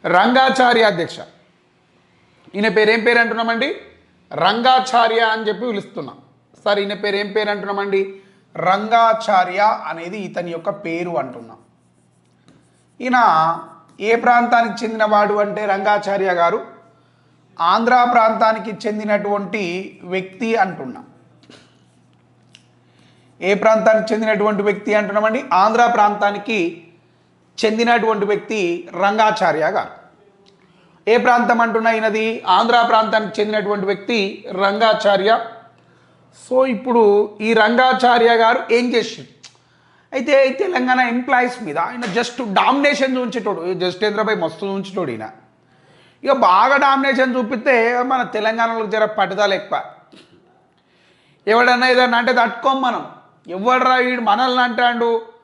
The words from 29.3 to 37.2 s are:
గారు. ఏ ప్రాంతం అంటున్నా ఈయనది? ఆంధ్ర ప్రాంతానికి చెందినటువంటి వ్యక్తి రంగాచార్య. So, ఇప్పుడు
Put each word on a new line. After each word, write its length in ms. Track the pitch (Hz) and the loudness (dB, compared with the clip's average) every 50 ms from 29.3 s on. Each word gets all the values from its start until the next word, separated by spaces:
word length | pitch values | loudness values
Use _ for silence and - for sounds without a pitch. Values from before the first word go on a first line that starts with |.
| 196 - 190 170 147 156 | 2 2 0 0 0 0
గారు. 440 | 151 165 196 180 101 - - - - _ _ _ _ _ _ _ _ _ _ _ _ _ _ _ _ _ _ _ _ 202 | 0 -2 -2 -2 -6 -6 -12 -20 -20 _ _ _ _ _ _ _ _ _ _ _ _ _ _ _ _ _ _ _ _ 2
ఏ 60 | 226 | 2
ప్రాంతం 440 | 240 202 247 240 240 233 208 240 233 | 2 4 4 2 2 4 2 2 2
అంటున్నా 300 | 233 226 202 220 220 226 | 2 0 0 0 0 0
ఈయనది? 520 | 226 220 220 220 208 220 220 226 226 240 - | 0 0 -2 -2 -2 -2 -2 -4 -4 -6 0
ఆంధ్ర 380 | - 185 185 233 226 240 240 233 233 | 2 2 2 4 4 2 2 4 4
ప్రాంతానికి 520 | 226 220 220 220 220 214 214 190 - - | 2 2 2 2 0 -2 -2 -2 -4 -4
చెందినటువంటి 460 | 208 208 214 214 196 202 208 202 190 | -4 -2 -2 -4 -2 -2 -4 -4 -2
వ్యక్తి 580 | 196 202 196 - - 240 220 196 196 220 - - - | -4 -4 -4 -4 -4 -2 -2 -2 -4 -6 -10 -14 -10
రంగాచార్య. 920 | - 180 196 196 202 214 226 226 214 - - 202 202 190 190 208 226 240 - - - - - - _ _ _ _ _ _ _ _ _ _ _ _ _ - - - | -4 0 0 0 2 2 2 2 2 2 2 2 2 2 2 2 2 0 0 -8 -14 -18 -20 -20 _ _ _ _ _ _ _ _ _ _ _ _ _ -20 -10 -2
So, 160 | 254 254 262 | 0 0 0
ఇప్పుడు 680 | 269 240 190 - 262 233 233 226 202 202 208 | 0 -2 -4 -4 -2 2 4 4 4 4 2